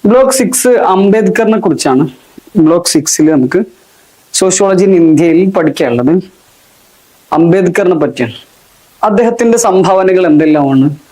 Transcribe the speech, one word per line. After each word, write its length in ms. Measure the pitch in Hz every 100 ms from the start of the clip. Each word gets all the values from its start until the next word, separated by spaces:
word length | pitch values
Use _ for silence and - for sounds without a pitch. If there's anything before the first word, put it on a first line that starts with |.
| 202
ബ്ലോക്ക് 260 | 247 262
സിക്സ് 360 | - 208 - 247
അംബേദ്കറിനെ 920 | 240 - 190 196 220 190 180 214 220
കുറിച്ചാണ്. 480 | 180 139 143 131 160 - _ - _ -
ബ്ലോക്ക് 320 | 156 170 175
സിക്സിൽ 420 | 160 147 - 156
നമുക്ക് 260 | 151 127 175 220 _ _ _ _ _ _ -
sociology 400 | 190 175 196 185
in 120 | 196 185
ഇന്ത്യയിൽ 540 | 165 151 170 160 190
പഠിക്കാനുള്ളത് 760 | 190 156 - 143 120 127 180 185 _ _ _ _ _ _ _ _ _ _
അംബേദ്കറിനെ 640 | 156 165 190 180 208 185 170
പറ്റിയാണ്. 380 | 147 - 113 - - _ _ _ _ _
അദ്ദേഹത്തിന്റെ 540 | 208 208 233 233 233 226
സംഭാവനകൾ 720 | 220 185 180 190 190 185 175
എന്തെല്ലാമാണ് 680 | 151 156 151 139 135 143 147 _